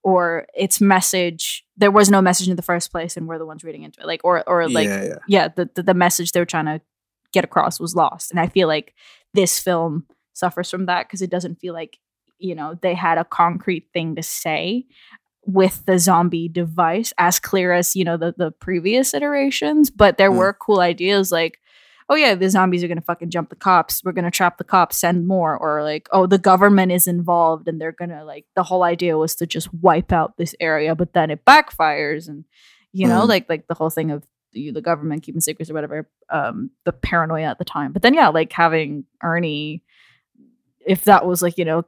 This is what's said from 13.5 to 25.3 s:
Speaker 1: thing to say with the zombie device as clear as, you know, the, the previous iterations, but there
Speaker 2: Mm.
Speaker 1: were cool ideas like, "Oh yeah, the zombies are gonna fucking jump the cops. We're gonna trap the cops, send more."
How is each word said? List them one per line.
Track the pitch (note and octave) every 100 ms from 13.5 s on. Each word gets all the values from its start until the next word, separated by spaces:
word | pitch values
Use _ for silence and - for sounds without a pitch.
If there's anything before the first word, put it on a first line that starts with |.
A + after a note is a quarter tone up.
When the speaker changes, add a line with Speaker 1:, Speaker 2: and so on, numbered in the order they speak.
| F3 - F3+ _
Speaker 1:
thing | F3 E3 D#3
to |
say | D#3+ - E3+ D#3 E3+ A#3+ C4 _ _ - _ _
with | - F#3+ F#3+ - -
the | F#3
zombie | E3+ F3 F3 E3+ E3+
device | E3+ E3 E3 E3 F#3 A#3 -
as | F3 F3+
clear | - G3 F3+
as, | F3 F3
you | F#3+
know, | F3 E3+
the, | E3+ -
the | D#3+
previous | - - F3+ F3+ A#3+ C4
iterations, | C#4+ D4 C#4+ C#4 - D4 D4+ C#4+
but | - G#3 -
there | G3
Speaker 2:
Mm. | F#3
Speaker 1:
were | F#3+
cool | G3+ - G3+
ideas | F3 E3+ F3+ G3+ F#3+
like, | E3+ E3 _ _ _ _ _ -
"Oh | D4+
yeah, | C#4
the | F#3+ F#3+
zombies | F#3+ F#3 F3+
are | F3
gonna | E3+
fucking | - E3+ E3+
jump | F3 D#3
the | -
cops. | G3 F3+ - -
We're | F#3
gonna | F3+ F3
trap | - F3+ -
the |
cops, | - F#3+ E3+ -
send | F3 F3
more." | F3